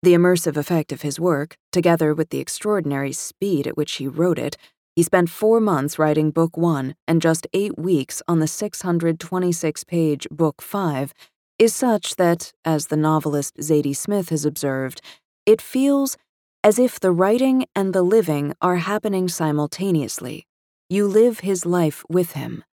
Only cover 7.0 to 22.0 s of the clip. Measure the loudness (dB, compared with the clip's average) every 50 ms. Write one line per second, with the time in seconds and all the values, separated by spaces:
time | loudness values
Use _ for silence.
7 | _ 0 0 2 4 4 2 2 -2 -4 -2 -2 -2 -2 -4 -6 -2 0 0 0
8 | 0 -2 -8 -12 -4 0 0 0 0 0 -2 -6 -8 -8 -8 -8 -4 -2 0 0
9 | 0 0 -2 -2 -6 -6 -4 -2 0 0 -2 -2 -2 -4 -4 -6 -10 _ -2 0
10 | 0 0 0 -2 -6 -14 -4 0 0 0 0 -4 -14 -8 -6 -4 -2 -2 -2 -2
11 | -6 -6 -10 _ -20 _ _ _ _ _ _ _ 2 2 2 0 0 0 0 0
12 | -2 -6 -2 0 2 2 2 0 -4 -14 _ _ _ -2 -2 -2 -2 -2 -2 0
13 | 2 2 2 0 0 0 -2 -2 -4 -4 _ -10 -2 0 2 2 2 0 -4 -4
14 | -4 -4 -2 -4 -2 -2 -4 -2 -2 -2 -4 -2 -4 -4 -2 -2 -6 -6 -10 -12
15 | _ -20 -20 _ _ _ _ _ _ 4 4 4 2 -4 -2 0 2 4 2 2
16 | 2 -2 -4 -10 _ _ _ _ _ _ _ _ 4 4 6 6 2 2 2 0
17 | 0 0 2 2 2 2 2 2 2 2 2 0 0 _ _ -2 -2 0 2 2
18 | 2 4 4 2 2 2 0 -2 -2 -4 -4 _ 0 0 0 0 -2 -2 -4 -4
19 | -2 -2 -2 -2 -2 -2 -2 -2 -2 0 0 0 -2 -4 -4 -4 -2 0 0 0
20 | 0 -2 -8 -10 -10 -12 -12 -14 -16 _ _ _ _ _ _ _ _ _ -2 0
21 | 0 2 4 6 4 4 4 0 -4 -4 -4 -2 -2 -2 0 2 2 0 -2 -6